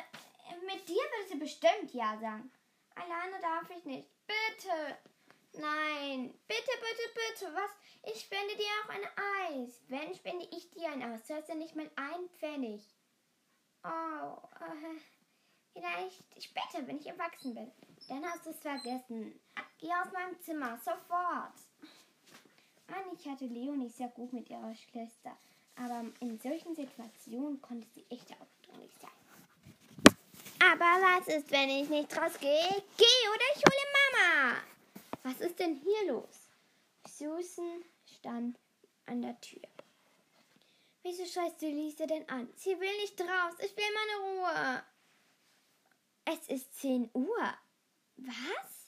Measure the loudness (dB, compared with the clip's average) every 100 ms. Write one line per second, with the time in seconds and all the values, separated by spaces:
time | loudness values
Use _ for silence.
0 | -8 -16 -20 -20 -16 -12 -8 -8 -2 -2
1 | 0 -4 -6 -6 -8 4 4 4 -2 -4
2 | -2 -2 -6 -8 -12 -20 _ _ _ -14
3 | -8 -6 -6 -4 -2 -2 -4 -12 -10 -10
4 | -12 _ -6 -2 -2 -2 -4 -2 -2 -8
5 | -14 _ _ -20 _ -6 -2 0 0 -2
6 | -4 -4 -6 -10 _ -4 -2 -2 -4 -4
7 | -4 -4 -4 -4 -6 -4 -4 -6 -20 -16
8 | -10 -10 -6 -4 -4 -2 -2 -2 -4 -8
9 | -8 -6 -2 -2 -2 -4 -8 -10 -10 -8
10 | -6 -8 -8 -8 -8 -12 -12 -8 -6 -4
11 | -6 -8 -8 -8 -6 -8 -6 -8 -8 -8
12 | -6 -6 -10 -8 -8 -4 -6 -6 -14 _
13 | _ _ _ _ _ _ _ _ -6 -4
14 | -4 -4 -6 -10 -16 -14 -10 -10 -10 -12
15 | -16 _ _ _ _ _ _ -10 -6 -4
16 | -6 -10 -20 -18 -10 -6 -6 -6 -6 -8
17 | -10 -6 -6 -6 -10 -8 -12 -16 -20 -20
18 | -10 -8 -6 -6 -8 -10 -6 -6 -4 -6
19 | -6 -8 -8 -12 _ -12 -12 _ -2 -2
20 | -2 -4 -6 -8 -6 -4 -4 -4 -4 -4
21 | -2 0 0 -2 -4 -14 -20 _ -20 -20
22 | -20 _ -20 -20 -20 -20 _ _ -10 -8
23 | -6 -8 -8 -6 -6 -4 -4 -2 -4 -4
24 | -8 -6 -8 -8 -8 -10 -8 -10 -12 -10
25 | -10 -12 -16 -16 -20 -20 _ -10 -6 -6
26 | -6 -6 -6 -6 -4 -4 -4 -8 -8 -10
27 | -16 -16 -10 -6 -4 -4 -8 -12 -12 -20
28 | -16 -16 -14 -20 -20 _ -20 -20 -20 -20
29 | -20 -20 -20 -20 -20 _ -20 -20 -20 10
30 | 12 12 0 -18 -16 10 10 10 8 8
31 | 8 6 4 0 2 2 4 2 2 2
32 | 0 0 0 0 2 4 4 2 -2 8
33 | 10 10 6 4 2 8 8 8 4 6
34 | 6 8 6 8 6 2 -4 -18 -20 -20
35 | -12 -8 -6 -2 -4 0 -2 0 2 2
36 | 2 0 -4 -16 -20 _ _ _ _ _
37 | -20 -8 -6 -4 -6 -6 -8 -8 -14 _
38 | -20 -14 -8 -4 -6 -6 _ _ -20 _
39 | -8 -6 -6 -8 -14 -18 -18 -20 -20 _
40 | _ _ _ _ _ _ _ _ _ _
41 | -8 -6 -4 -2 -2 -2 -4 -2 -4 -4
42 | -2 -2 -2 -6 -6 -6 -2 0 0 -2
43 | -4 -4 0 2 2 0 -6 -2 0 0
44 | 0 -2 -2 0 0 2 0 -2 -6 _
45 | _ _ _ _ _ _ _ _ _ _
46 | _ _ -4 -4 -4 -6 -6 -6 0 2
47 | 0 -2 0 0 0 -4 _ _ _ _
48 | _ -16 -12 -8 -6 -6 -6 -16